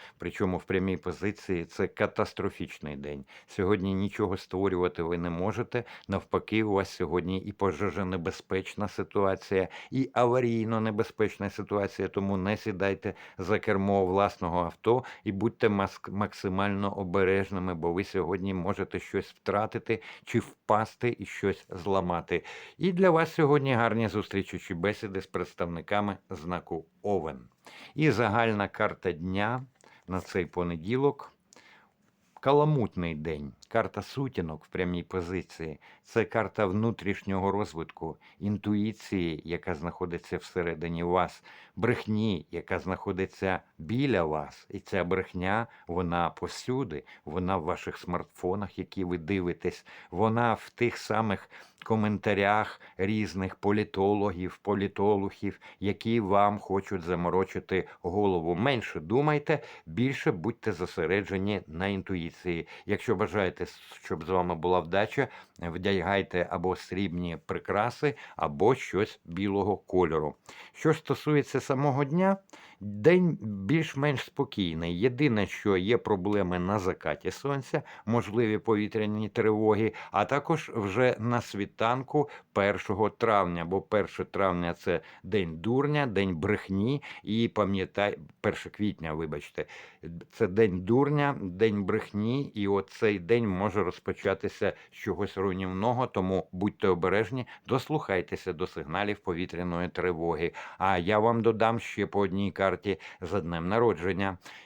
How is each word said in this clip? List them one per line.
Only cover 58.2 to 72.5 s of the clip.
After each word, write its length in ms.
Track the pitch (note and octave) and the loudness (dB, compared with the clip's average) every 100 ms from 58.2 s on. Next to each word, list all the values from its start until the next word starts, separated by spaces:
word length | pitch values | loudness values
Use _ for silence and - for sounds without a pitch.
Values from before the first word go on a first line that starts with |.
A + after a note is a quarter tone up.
| G2+ F2+ D#2+ | 2 2 0
Менше 440 | F2 C3 B2 - F2 | 2 2 0 -4 -8
думайте, 600 | D#2+ B2 D3+ D3 D3 D3+ - - | 0 2 4 2 2 -2 -2 -18
більше 460 | - D#2+ C3 C3 A#2+ | -6 0 0 0 -2
будьте 400 | F#2+ G2+ - A2 | 0 -2 -2 -4
зосереджені 920 | F2 F2+ - D#2+ G2 F#2 G2 G2+ G2 - | -2 -4 -2 0 2 0 -2 0 -2 -4
на 200 | D#2+ F#2+ | -4 -2
інтуїції. 800 | F#2+ F2+ F2+ E2 - F2+ E2 E2 - | -2 -2 -4 -4 -6 -4 -4 -6 -10
Якщо 300 | - G2+ - | -4 -2 0
бажаєте, 500 | F#2+ G#2+ G2+ F2+ - F2 - - - | 0 0 2 0 0 -8 -10 -20 -14
щоб 220 | - E2+ | -8 -6
з 60 | D#2+ | 0
вами 260 | F#2 F2+ | 2 2
була 240 | E2 F2 F2+ | 0 2 2
вдача, 480 | E2 F#2+ G#2+ - B2 - - - | 2 0 2 0 -2 -4 -20 -10
вдягайте 880 | E2+ F2 G2 G2 E2+ G2 - F2+ E2+ | -8 -2 0 0 2 0 0 -2 -2
або 260 | F2 F2+ | -2 -2
срібні 600 | F2 - F#2+ F#2+ F2 F2 D#2+ | -2 -4 -4 -2 -2 -4 -6
прикраси, 680 | - E2+ - G2 A#2+ - D3 C#3 - | -6 -6 0 2 0 0 -2 -2 -10
або 400 | - D#2+ C#2+ G#2+ | -4 -4 4 4
щось 440 | C#3 - F#2 A2 - | 4 0 -2 -2 -6
білого 520 | - F2 G2+ G2 G2 F#2 | -10 -4 0 0 0 -2
кольору. 580 | - F#2 E2 D#2 D2+ - - - - | 0 2 4 2 -2 -6 -16 -20 -20
Що 180 | - D#3 | 0 0
ж 80 | D#3 | 2
стосується 600 | - C3+ D3+ D3 - C3 | -2 -2 2 2 2 -2
самого 460 | - C3+ C#3+ C3+ | 0 2 2 2
дня, 320 | C#3 E3+ F#3+ G3 - | 2 2 4 2 -4